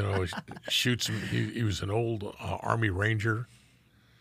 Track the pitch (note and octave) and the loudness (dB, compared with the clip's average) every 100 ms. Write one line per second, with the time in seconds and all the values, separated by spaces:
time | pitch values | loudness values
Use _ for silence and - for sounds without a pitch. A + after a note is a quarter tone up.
0 | G2+ G2 F2+ - - - - - B2+ A#2+ | 0 0 -2 -4 -10 -12 -2 0 2 2
1 | - A2 - A#2 A2+ A2+ A2+ F#2 G2+ G#2+ | 0 -4 -2 0 0 0 0 0 0 0
2 | A#2 A2+ G2+ - G#2+ - - A2+ A2 F2+ | 0 -2 -6 -8 -6 -2 0 2 2 2
3 | G#2 A2 A2 A2 B2 - - _ _ _ | 2 4 2 0 -2 -14 -20 _ _ _
4 | _ _ | _ _